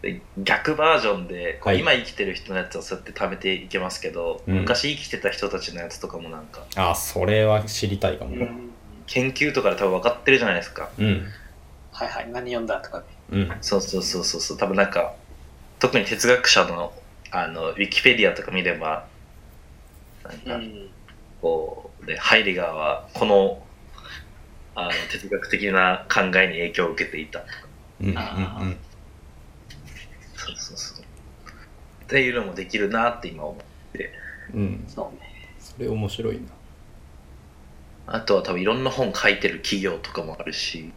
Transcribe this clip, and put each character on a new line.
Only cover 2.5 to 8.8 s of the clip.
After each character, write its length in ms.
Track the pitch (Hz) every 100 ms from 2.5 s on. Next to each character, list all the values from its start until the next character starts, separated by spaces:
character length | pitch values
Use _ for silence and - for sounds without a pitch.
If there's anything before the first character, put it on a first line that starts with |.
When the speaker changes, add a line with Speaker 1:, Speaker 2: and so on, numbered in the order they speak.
Speaker 1:
の 60 | 92
や 60 | 90
つ 100 | 101
を 40 |
そ 140 | - 90
う 20 |
や 40 |
っ 40 | -
て 60 |
貯 160 | - 98
め 80 | 92
て 160 | 95
い 140 | 92 -
け 120 | 95
ま 100 | 92
す 120 | -
け 80 | 90
ど、 340 | 85 85 80 -
Speaker 2:
う 40 |
ん。 60 | 95
Speaker 1:
昔 360 | 92 120 143 143
生 60 |
き 40 | -
て 100 | 110
た 120 | 98
人 200 | - 101
た 100 | 95
ち 140 | -
の 80 | 85
や 60 | 85
つ 120 | -
と 80 | -
か 100 | 82
も 120 | 82
な 100 | 80
ん 60 | 76
か、 200 | - - -
Speaker 2:
あ、 180 | 90 85
そ 300 | - 95 92
れ 200 | 107 107
は 180 | 107
知 240 | 104 - 101
り 100 | 101
た 120 | -
い 60 | -
か 80 | -
も。 100 | 123
Speaker 3:
う 40 |
ん。 320 | 120 - - -